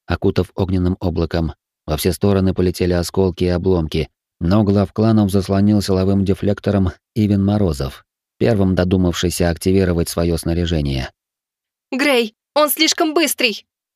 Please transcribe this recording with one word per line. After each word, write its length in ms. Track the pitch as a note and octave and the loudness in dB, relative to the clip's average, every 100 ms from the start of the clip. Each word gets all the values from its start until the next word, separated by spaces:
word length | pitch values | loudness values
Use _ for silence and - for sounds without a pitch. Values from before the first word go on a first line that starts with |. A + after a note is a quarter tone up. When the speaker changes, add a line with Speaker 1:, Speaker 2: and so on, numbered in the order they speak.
| - | -6
Speaker 1:
окутав 440 | E2+ G2 F#2 F2+ - | -2 0 0 -2 -4
огненным 400 | F#2 F#2 F2+ F#2 | -2 0 0 0
облаком. 540 | F#2 E2+ E2 E2+ D#2+ - _ _ - | -4 -2 -2 -2 -4 -6 _ _ -8
Во 120 | D#2 | -2
все 160 | F#2 | -2
стороны 400 | - G2+ G2 F#2+ | 0 0 2 0
полетели 400 | F2+ F2+ - F2+ | 0 -2 0 0
осколки 500 | F2 E2 G2 F#2+ F2 | 0 -2 0 0 0
и 40 | F2+ | -2
обломки, 600 | F2 F#2+ F2 D#2 D#2+ C#2+ _ _ - | 0 0 0 -2 -4 -6 _ _ -6
но 240 | E2+ G#2+ | 0 2
глав 300 | G2+ G2+ F#2+ | 2 2 0
кланов 360 | - A2 A2 G2+ | 0 2 2 2
заслонил 520 | G2 F#2 G2 G#2 G#2 | 0 0 2 2 2
силовым 420 | G2 F#2 F#2 G2 | 2 0 2 2
дефлектором 680 | F#2+ F#2 G2+ G2+ G#2+ G2 F2+ - _ - | 0 0 -2 -2 -2 0 0 -4 _ -2
Ивен 280 | G#2 G2+ | 0 2
Морозов, 640 | G2 G#2 F#2 C#2+ C2+ - _ _ _ - | 2 2 0 -2 -6 -12 _ _ _ -2
первым 380 | A#2+ G#2 F#2+ F2+ | 0 2 2 2
додумавшийся 720 | F2+ F#2 F2+ - F2+ - E2+ | 2 2 2 0 -2 0 -2
активировать 580 | D#2+ F#2+ F#2+ F2+ E2+ E2 | 0 0 2 2 0 -2
свое 300 | F2 E2+ E2 | -2 -2 -2
снаряжение. 760 | E2 E2+ E2+ D#2+ C#2+ C2 B1+ - _ _ _ _ _ _ _ | -2 -2 0 -2 -2 -4 -8 -14 _ _ _ _ _ _ _
Speaker 2:
«Грей, 420 | C4 C#4+ B3 A3 - _ D4 | -2 0 0 -2 -8 _ 0
он 140 | D4+ | 0
слишком 440 | D4+ D#4 - D#4 | 2 0 0 0
быстрый!» 520 | D#4+ D4 - A#3+ - - _ _ | 0 0 0 -2 -2 -14 _ _